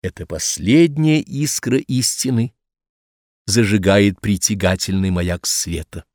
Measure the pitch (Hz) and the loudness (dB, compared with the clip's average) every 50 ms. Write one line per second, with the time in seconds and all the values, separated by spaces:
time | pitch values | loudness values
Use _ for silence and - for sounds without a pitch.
0 | - 92 - - 90 - 85 78 - - - - - 95 127 160 170 165 143 151 | -8 -10 -10 -10 -12 -10 -8 -6 -6 -6 -6 -4 0 2 4 6 4 4 2 0
1 | 156 156 156 156 - - - 139 151 143 - - - 127 127 135 - - 131 127 | 2 2 2 2 0 -4 -4 -4 -4 -4 -4 -6 -2 -2 -2 -2 0 -2 -2 -2
2 | 120 - - - - 127 131 113 117 - _ _ _ _ _ _ _ _ _ _ | -2 -2 -4 -4 -4 0 0 0 0 -2 _ _ _ _ _ _ _ _ _ _
3 | _ _ _ _ _ _ _ _ _ - 98 120 113 98 107 104 90 98 98 101 | _ _ _ _ _ _ _ _ _ 0 2 2 2 4 2 2 4 4 4 6
4 | 101 101 95 _ - 104 101 92 - - 110 98 95 90 95 90 - - 95 95 | 4 4 2 _ -2 -2 -2 0 0 -4 -2 0 0 0 0 0 -2 -4 -2 0
5 | 95 95 92 90 87 90 87 87 - - - - - 87 85 82 82 _ - 87 | 0 0 0 0 0 -2 -4 -4 -4 -6 -4 -4 -4 -4 -6 -6 -8 _ -14 -16
6 | - _ | -16 _